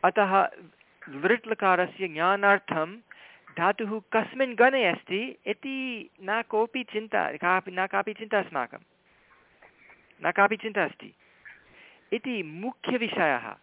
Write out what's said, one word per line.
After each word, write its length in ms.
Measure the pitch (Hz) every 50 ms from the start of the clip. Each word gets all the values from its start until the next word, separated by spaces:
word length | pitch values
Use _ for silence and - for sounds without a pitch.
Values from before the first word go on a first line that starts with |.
| -
अतः 440 | 180 190 - 208 190 190 196 190 - - - 180 165 _ _ _ _ _ _ - -
लृट् 400 | 143 135 147 190 226 240 220 226
लकारस्य 600 | 220 - - 190 185 175 180 175 - - 190 180
ज्ञानार्थं 880 | 156 151 165 180 196 202 202 202 202 196 _ - - 170 156 165 190 233 233 _ - - - - - - _ - - -
धातुः 440 | 170 185 208 - 233 202 214 220 202 _ -
कस्मिन् 440 | 220 220 - - 254 269 254 240
गणे 280 | 208 240 254 269 269 240
अस्ति 540 | 180 165 - - - 180 196 233 262 - - _
इति 640 | - 208 _ - 277 269 269 262 262 247 220 - - _ _ 196
न 200 | 190 208 226 233
कोऽपि 420 | _ - 214 220 233 _ 254 247
चिन्ता, 480 | - - 214 220 220 - - - 139 123
कापि, 380 | 151 - 175 185 185 185 -
न 160 | 185 180 185
कापि 260 | 196 - 196 196 - 208
चिन्ता 260 | - 220 214 - 208
अस्माकं, 400 | 185 190 - 143 123 117 - - _ _ _ _ _ _ _ _ _ _ _ _ _ _ _ _ - - _ _ _ - - _ _ _ _ _ 139
न 60 | 160
कापि 260 | 175 - 196 202 214
चिन्ता 280 | 214 - 220 208 208 180
अस्ति 300 | - - _ - - - _ _ _ _ _ _ - - - _ _ _ - - - - _ _ _ -
इति 300 | 233 - 269 247 214 180
मुख्यविषयः। 1120 | 156 151 170 196 247 262 _ - - 254 247 226 226 - - 180 156 139 123 113 110 101 -